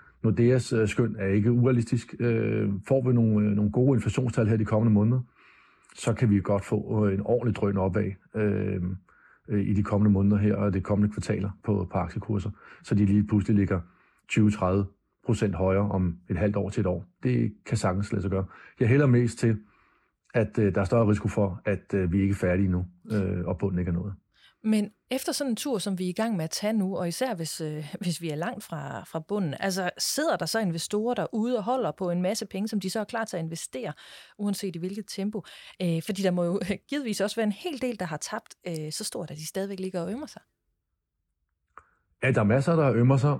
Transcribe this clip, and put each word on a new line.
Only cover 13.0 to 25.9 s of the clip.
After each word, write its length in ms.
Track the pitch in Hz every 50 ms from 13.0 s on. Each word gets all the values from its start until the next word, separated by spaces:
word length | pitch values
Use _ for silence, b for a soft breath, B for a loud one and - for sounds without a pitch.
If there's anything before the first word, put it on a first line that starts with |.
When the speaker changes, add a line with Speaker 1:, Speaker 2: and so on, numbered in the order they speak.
| 104
Speaker 1:
lige 220 | 95 101 104 104
pludselig 300 | 104 110 104 95 - 110
ligger 240 | 101 98 87 98 87 b b b b b b b b b -
tyve, 220 | - 113 107 104
tredive 360 | 104 - 95 90 92 101 98 98 - _ _ _ _ _ _
procent 280 | - 117 - 113 101 90
højere 360 | 82 95 95 95 98 104 104
om 260 | 101 95 92 87 - - - -
et 60 | 95
halvt 200 | 82 95 104 101
år 140 | 104 98 95
til 100 | - -
et 60 | 101
år. 180 | 90 90 87 - - _ _ -
Det 300 | 127 127 120 117 107 - - _
kan 100 | - -
sagtens 360 | 107 - 98 90 95 104 - -
lade 100 | 101 92
sig 80 | 95
gøre. 140 | 92 95 92 B B B B B B B
Jeg 80 | 131 110
hælder 180 | 123 143 147
mest 320 | 135 120 120 123 113 117 -
til, 180 | - 117 110 107 b b b b b b b b b b b _ _ _ -
at, 240 | 120 110 104 - -
øh, 160 | 107 98 87
der 60 | 104
er 40 | 98
større 240 | 90 - 117 113 104
risiko 200 | 104 101 - 104
for, 320 | - - 101 95 90 - -
at, 300 | 107 101 90 - - -
øh, 180 | 98 92 87 85
vi 80 | 101
ikke 120 | 98 98 98
er 40 |
færdige 280 | 95 - 90 90 92 98
endnu, 220 | 92 92 90 90 90 - _ - - 110
øh, 320 | 104 95 92 95 90 87
og 120 | 85 92 -
bunden 200 | - 98 87 87
ikke 100 | 90 90
er 40 | 85
nået. 220 | 85 90 104 101 - _ _ b b b b b b -
Speaker 2:
Men 260 | 220 214 214 208 208 - _ _ _
efter 220 | 254 269 - - 285
sådan 180 | - 294 269
en 60 | 226
tur, 220 | 208 - 294 262 196
som 200 | - 214